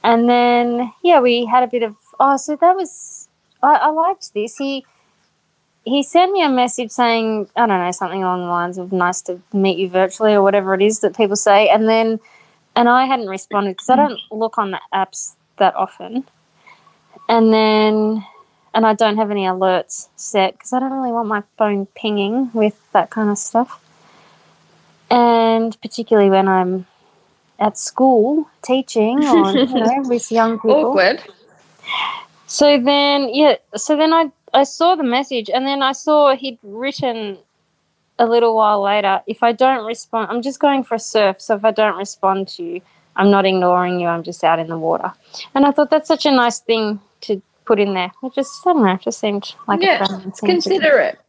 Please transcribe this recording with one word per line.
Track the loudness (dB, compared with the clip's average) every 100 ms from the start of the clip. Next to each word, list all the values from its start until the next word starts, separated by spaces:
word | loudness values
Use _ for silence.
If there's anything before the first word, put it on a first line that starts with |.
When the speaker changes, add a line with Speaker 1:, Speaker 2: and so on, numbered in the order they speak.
Speaker 1:
And | 4 4 4
then, | 4 4 2 0 -2 -6 _
yeah, | 4 4
we | 4 0 2
had | 0
a | 2
bit | -2
of, | -4 -8 -20 0
oh, | 2 2
so | -2 0
that | 2
was, | 2 -4 -10 -16 -18 -20 _ _ _
I, | 2
I | 2 2
liked | 0 -2 -4 -8
this. | -8 -8 -6
He, | -6 -8 _ _ _ _ _ _ _ _ _ _
he | -2 -2
sent | 2 2 2
me | 2
a | 0
message | 0 0 -4 -8
saying, | -2 0 0 -2 -4 -6
I | -2 0
don't | 0
know, | -2
something | -4 -6 -4
along | -4 -4
the | -4
lines | -4 -4 -8
of | -6
"nice | -2 -2 -2
to | -8 -12 _
meet | -2 0 0
you | -2
virtually" | 0 -2 0 2
or | 4
whatever | 4 2 0
it | 0
is | 0 2
that | -4 0
people | -2 0
say. | 4 4 4
And | 2 2
then, | 2 0 -4 _ _ _ _ _
and | 0 2
I | 2 2
hadn't | -2 -4
responded | -10 -4 -4 -2 -6
'cause | 0
I | 2
don't | 2 -2 -12
look | -6 -4 -4
on | -6
the | -8 -6
apps | -6 -6 -8 -14 -16 _ 0
that | 0 2
often. | -6 -8 -10 -10 -10 _ _ _ -20 _ _ _ _ -14 -2
And | 2 4
then, | 4 4 4 2 2 -2 -4 -8 _ _ _ _
and | 0 2
I |
don't | 2 0 0
have | -2
any | -2
alerts | -2 0 0 0 -2 -12 -12 -16
set | -4 0 0 -2
'cause | -6
I | -4
don't | -4
really | -4 -4
want | -4 -4
my | -6 -6 _
phone | -2 0 -6
pinging | -6 -4 -2 -2 -2 -2
with | 0 0 -2 _
that | -2 0
kind | -2 -2
of | -4
stuff. | -2 -2 -2 -10 _ _ _ _ _ _ _ _ _ _ _ _ _
And | 2 4 4 2 0 -2 -6
particularly | -12 -10 0 4 6
when | 4 4
I'm | 2 0 -4 -8 _ _ _ _ _ _ -4
at | -4 -2
school | -6 0 2 4 2 -2 -4 _
teaching | -4 -4 -2 -2 0 0 2
or, | 2 2
you | 0 0
Speaker 2:
<laughs> | 0
Speaker 1:
know, | 0 -2 -2
with | -4 -2
young | 0 0 0
people. | 2 2 2
Speaker 2:
Awkward. | 2 2 0 -10 _ _ _ _ _ -12 -8 -8 -10 -20 _ -10
Speaker 1:
So | 0 4 4
then, | 2 2 2 0 -2
yeah, | 2 2 2 _ -10
so | -2 0
then | 2
I, | 2 0 _ _
I | 0
saw | 0 0 0 2
the |
message, | 0 -2 -2 -6 -2
and | -2 -2
then | -2
I | -2
saw | -2 0 4 4
he'd | 2 -6 -14
written | -18 -8 -8 -6 -6 -6 -8 -12 _ _ _ _ _ _ _ -2
a | 2
little | 2 2 4
while | 2 2
later, | 0 0 0 -2 -4
"If | -2
I | 0
don't | 2 0 0 -6
respond," | -10 -8 -6 -4
I'm | -4
just | -6 -2
going | 0 0
for | -4 -6
a |
surf, | -2 0 0 -2
"so | -4
if | 0
I | 0
don't | 2 -2 -2
respond | -10 -2 -2 -2 -6
to | -10
you, | -12 -12 _ _ _
I'm | 0 2
not | 4 2
ignoring | 2 2 2 0 -2
you, | -2
I'm | -4
just | -8 -2
out | 0 0
in | -2
the | -4
water." | -2 -2 -4 -12 _ -20 -6
And | 0
I | 2
thought | 2 0
that's | 0 0
such | -2 2
a |
nice | 2 2 -2
thing | -4 -2 -2 -6 _ _
to | -8 -8 _ _
put | -2 0
in | 2
there. | -2 -6 _
It | -8
just, | -6 -6 -4 0
I |
don't | 2
know, | 2
it | 0
just | -4 -6
seemed | -4 -4 -8 -16 -4
like | 0
a |
Speaker 2:
Yeah, | 2 0
Speaker 1:
friendly | -2 -6 -12
Speaker 2:
it's | -4
Speaker 1:
thing | -2 0
to | 0
do. | 0
Speaker 2:
considerate. | 2 2 2 -4